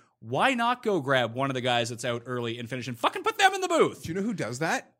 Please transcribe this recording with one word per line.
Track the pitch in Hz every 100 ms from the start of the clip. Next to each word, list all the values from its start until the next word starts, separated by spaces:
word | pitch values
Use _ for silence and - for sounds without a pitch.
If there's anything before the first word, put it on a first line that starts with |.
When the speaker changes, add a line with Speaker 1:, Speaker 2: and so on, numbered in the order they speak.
| _ _
Speaker 1:
why | 113 139 247
not | 240 233 254
go | 220 180
grab | 131 131 117
one | 123 139
of |
the | 127
guys | 123 120 113
that's | 117
out | 127 117 127
early | 123 117 120
and | 120
finish | 127 120
and | 117
fucking | - 403
put | 415 453
them | 381
in | 381
the | 359
booth? | 330 156 -
Speaker 2:
Do | -
you |
know | 180
who | 214
does | 170 110 123
that? | 165 262 -